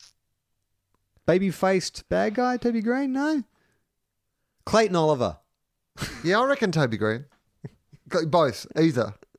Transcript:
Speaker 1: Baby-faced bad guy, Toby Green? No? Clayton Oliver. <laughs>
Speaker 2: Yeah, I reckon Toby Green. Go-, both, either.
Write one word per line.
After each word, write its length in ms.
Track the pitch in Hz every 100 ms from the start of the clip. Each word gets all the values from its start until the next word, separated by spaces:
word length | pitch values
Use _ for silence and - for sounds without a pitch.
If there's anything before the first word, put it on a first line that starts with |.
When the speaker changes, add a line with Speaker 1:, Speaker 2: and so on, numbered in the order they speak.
| - _ _ _ _ _ _ _ _ _ _ _ -
Speaker 1:
Baby-faced 840 | 185 196 - 190 190 - - -
bad 260 | 175 214
guy, 220 | 214 247 247
Toby 240 | 240 226
Green? 320 | 226 254 277
No? 300 | 269 294 302 - _ _ _ _ _ _ _ _ _ _ _
Clayton 320 | - 214 214 175
Oliver. 420 | 156 135 104 80 _ _ _ _ _ -
<laughs> 280 | - -
Speaker 2:
Yeah, 160 | 160 208
I 40 | 262
reckon 240 | 277 208
Toby 240 | 160 127 104
Green. 280 | 107 117 - _ _ _ - _ _ - -
Go-, 160 | 175 160
both, 380 | 175 143 104 - -
either. 380 | 165 123 101 - -